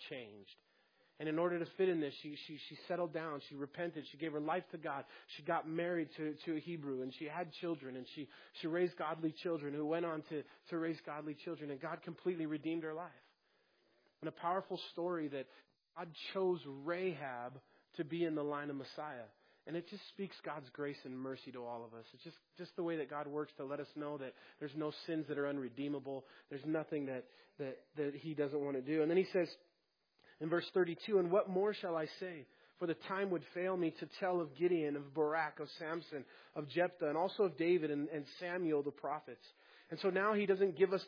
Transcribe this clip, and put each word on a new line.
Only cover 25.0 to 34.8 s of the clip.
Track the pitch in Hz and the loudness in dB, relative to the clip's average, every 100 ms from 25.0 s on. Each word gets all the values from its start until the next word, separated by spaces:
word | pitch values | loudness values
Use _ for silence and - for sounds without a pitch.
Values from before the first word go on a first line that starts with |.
| - | -2
sins | 160 147 | -2 0
that | 143 | 0
are | 143 | 2
unredeemable. | 143 127 120 143 143 131 135 - - - | 0 -2 -4 -2 -2 -4 -8 -10 -18 -12
There's | 143 | -6
nothing | 143 156 151 156 139 | 0 0 0 -2 -2
that, | 127 120 - - - | -4 -8 -16 -20 -8
that, | 139 131 - 147 | -6 -6 -10 -2
that | 143 | -2
he | 143 160 | -2 -4
doesn't | 147 143 147 | 0 0 2
want | 143 139 | 0 0
to | |
do. | 131 156 | 2 4
And | 151 | 6
then | 175 | 6
he | 185 | 6
says | 190 165 - _ _ _ _ _ _ - - | 4 2 -2 _ _ _ _ _ _ -20 -8
in | 160 | 0
verse | 170 165 | 2 4
thirty-two, | 190 175 165 - 202 | 4 4 2 4 4
"And | 175 | 6
what | 196 196 | 6 4
more | 185 208 | 4 2
shall | 208 185 165 | 2 -2 0
I | 156 - | -2 -4
say? | 185 165 127 _ - _ | -8 -10 -14 _ -20 _
For | 175 | 0
the | 160 - | 0 -2
time | 190 196 | 0 2
would | 175 139 | 2 0
fail | 175 185 185 | -2 0 4
me | 165 160 | 2 0
to | 160 - | -6 -2
tell | 190 180 | 2 2
of | 156 135 | 0 2
Gideon, | 175 175 | 4 6